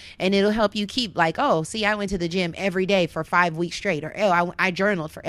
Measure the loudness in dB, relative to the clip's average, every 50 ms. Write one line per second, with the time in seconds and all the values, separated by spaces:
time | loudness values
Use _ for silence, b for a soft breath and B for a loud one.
0 | B B B B 0 2 2 4 4 2 2 2 2 0 0 -2 -6 -4 -2 -4
1 | -4 -2 0 0 0 0 2 0 2 2 2 2 0 -2 -4 -2 0 0 0 0
2 | -2 -2 -2 -2 -2 -2 0 0 -2 -2 -2 -4 -4 -2 0 0 2 2 4 2
3 | 2 2 -2 -6 -4 0 2 4 4 4 2 -2 -4 -4 -4 -4 -4 -2 -2 -2
4 | -4 -6 -4 0 2 2 4 2 2 0 -2 -2 -2 0 0 0 0 0 0 0
5 | -4 -6 -10 -6 -2